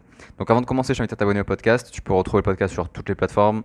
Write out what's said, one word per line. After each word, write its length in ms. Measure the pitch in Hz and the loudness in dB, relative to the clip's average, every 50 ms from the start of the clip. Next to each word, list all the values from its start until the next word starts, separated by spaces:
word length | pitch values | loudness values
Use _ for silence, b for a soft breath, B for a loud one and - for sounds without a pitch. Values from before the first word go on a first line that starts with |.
| - B B B B B B - | -12 B B B B B B -8
Donc 120 | 98 - | 0 2
avant 120 | 113 120 | 2 2
de 40 | 123 | 2
commencer, 280 | - 131 131 127 - 135 | 0 -2 -2 0 -2 -2
je 60 | - | -2
t'invite 120 | 120 110 | -2 -4
à 60 | - - | -2 0
t'abonner 240 | 107 101 101 101 | 0 2 2 2
au 20 | 98 | 0
podcast. 460 | - 98 - - 113 117 123 - - | -2 -4 0 2 2 2 2 0 -6
Tu 100 | - - | -14 -12
peux 120 | - - 98 | -4 0 0
retrouver 260 | 92 92 - - 104 | 0 2 2 0 0
le 40 | 95 | 0
podcast 300 | 104 95 - 104 92 - | 0 0 0 -2 -2 -2
sur 140 | - 104 - | -4 -6 -6
toutes 220 | - - - - | -10 -10 -8 -8
les 60 | 98 | -4
plateformes. 480 | - - - - - 104 107 107 110 107 | -2 -4 -2 2 2 2 2 2 -2 -6